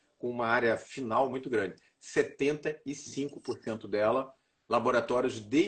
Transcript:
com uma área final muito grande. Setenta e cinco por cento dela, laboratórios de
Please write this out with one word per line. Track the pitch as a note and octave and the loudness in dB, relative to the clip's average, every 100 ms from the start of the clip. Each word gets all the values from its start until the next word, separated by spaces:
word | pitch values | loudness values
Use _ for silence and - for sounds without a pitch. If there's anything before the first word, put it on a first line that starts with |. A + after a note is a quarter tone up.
| _ _ | _ _
com | B2 | -6
uma | A#2+ A2+ | -2 2
área | B2 A#2 A2 | 4 4 2
final | - C#3 A#2 A2+ C3 | -4 -8 -2 0 0
muito | C3 B2+ | -2 -2
grande. | A2+ F#2+ - _ _ | -2 -2 -6 _ _
Setenta | - D3+ - - C#3+ D3+ D3+ D3+ C#3 | -2 0 0 0 0 0 -4 -6 -8
e | C#3+ | -10
cinco | - A#2+ C#3+ - | -8 -6 -6 -6
por | - A2+ | -8 -8
cento | - G#2+ G#2 | -6 -8 -4
dela, | G#2 G#2+ B2+ C3+ - _ _ - | 2 2 2 -2 -10 _ _ -2
laboratórios | A#2 A#2+ A#2+ - B2 B2+ A2 | 0 4 2 2 0 0 -2
de | G#2 C#3 | 0 2